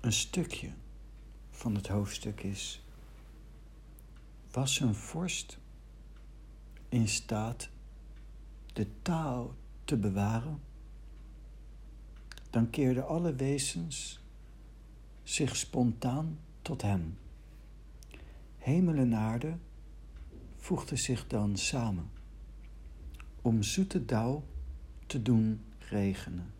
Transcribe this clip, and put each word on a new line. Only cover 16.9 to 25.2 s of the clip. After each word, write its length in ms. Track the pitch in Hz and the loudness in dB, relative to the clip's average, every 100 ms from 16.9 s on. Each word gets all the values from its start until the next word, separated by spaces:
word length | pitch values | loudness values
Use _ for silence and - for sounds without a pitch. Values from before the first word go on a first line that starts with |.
| 95 80 - - - - - - - - - - - - - - - | 4 2 -6 -10 -16 -16 -18 -16 -18 -16 -16 -16 -16 -14 -16 -16 -4
Hemel 380 | - 160 180 151 | 4 8 8 8
en 200 | 127 113 | 6 6
aarde 420 | 110 117 151 170 - - - - - - - - - - | 4 2 0 -4 -8 -14 -14 -14 -14 -12 -12 -12 -14 -12
voegden 420 | - 180 - 131 | 0 0 2 0
zich 300 | - 123 - | 2 0 2
dan 300 | 117 104 98 | 4 4 4
samen 520 | - 139 113 92 78 - - - - - - - - - - - - - | 4 4 2 2 -2 -8 -14 -14 -14 -14 -14 -14 -14 -12 -12 -12 -12 0
om 220 | 120 113 | 6 6
zoete 420 | 104 - 190 185 113 | 6 4 4 2 2
dauw 380 | 113 113 147 - - - - - - - | 2 4 0 -2 -6 -6 -8 -12 -14 -4
te 160 | 139 | 0